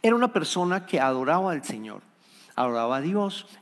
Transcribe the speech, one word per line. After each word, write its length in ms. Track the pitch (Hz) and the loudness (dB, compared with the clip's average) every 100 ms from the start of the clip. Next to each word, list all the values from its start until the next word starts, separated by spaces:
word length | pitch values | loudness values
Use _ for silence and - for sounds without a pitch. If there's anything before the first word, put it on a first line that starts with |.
Era 160 | 226 233 | 2 4
una 160 | 247 | 2
persona 540 | 214 185 180 180 185 180 | 0 -2 0 0 0 -2
que 120 | 160 | 0
adoraba 540 | 131 131 131 170 190 | 2 2 2 2 2
al 120 | 156 | -2
Señor, 360 | - 110 110 101 - _ _ - - | -6 -10 -10 -14 -18 _ _ -20 -10
adoraba 420 | - 127 117 117 131 | -2 0 0 0 -2
a 40 | |
Dios, 440 | 151 202 202 190 - - | 0 0 -2 -4 -14 -14